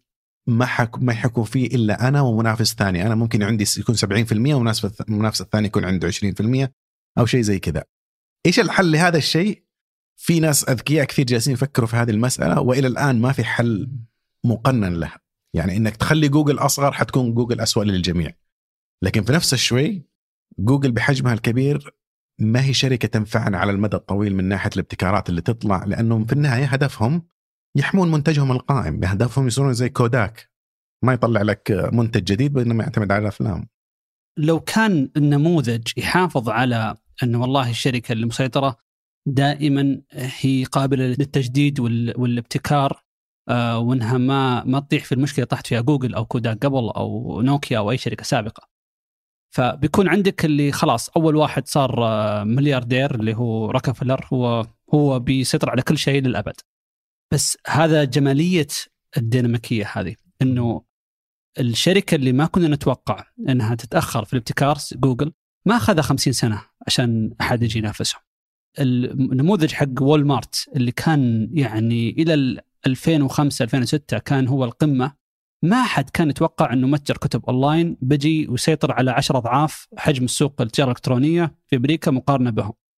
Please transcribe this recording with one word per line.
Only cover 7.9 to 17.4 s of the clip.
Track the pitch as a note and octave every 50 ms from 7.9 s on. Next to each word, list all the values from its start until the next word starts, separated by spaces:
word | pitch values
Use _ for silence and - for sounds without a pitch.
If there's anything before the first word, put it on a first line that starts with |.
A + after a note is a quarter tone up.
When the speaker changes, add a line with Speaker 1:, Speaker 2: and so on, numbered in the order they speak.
| _ _ _ _ _ _ _ _ _ _ _
Speaker 1:
إيش | E3+ F3+ -
الحل | A3 D#3+ - - F#3+ E3+ D#3
لهذا | D3+ F3 F3 E3+ D#3
الشيء؟ | C3 - - D#3+ F3+ G#3+ F#3 - _ _ _ _ _ _ _ _ _ _ _
في | _ - - E3+ E3
ناس | D#3 D#3+ C#3+ - -
أذكياء | - C3+ A2+ - - C#3+ D#3 C#3
كثير | - - - C#3+
جالسين | B2 B2 A#2 A2+ D3 C3
يفكروا | A#2 C3+ C3+ - - A#2 A2
في | A#2
هذه | A#2 A#2+ A#2+
المسألة، | G#2+ G#2+ A#2+ B2+ - - - - - -
وإلى | - A#2+ B2+ C#3 C3+
الآن | B2+ A#2+ - C#3+ C#3+ C3 A2
ما | A#2 B2+ C#3
في | - A#2+
حل | A#2 - - A#2 A#2 A2+ F#2 - A2+ C#3+ A#2+ A2+ - _ _ _ _ _ _ -
مقنن | A#2+ A2 G2+ A2+ C#3 C3 A#2 G2+ F2+ F2
لها. | E2+ D#2 C#2 - - _ _ _ _ _ _ -
يعني | E2 D#2 F#2+ F2+
إنك | G#2 A2+ G#2+ G#2
تخلي | - - - D#3 D#3 D3+ D3
جوجل | C#3 D3+ D3+ D3 C#3 A#2+
أصغر، | C3+ C#3 - - C#3 C#3+ B2+
حتكون | - C3+ - - C#3 B2+ A#2 A#2
جوجل | A#2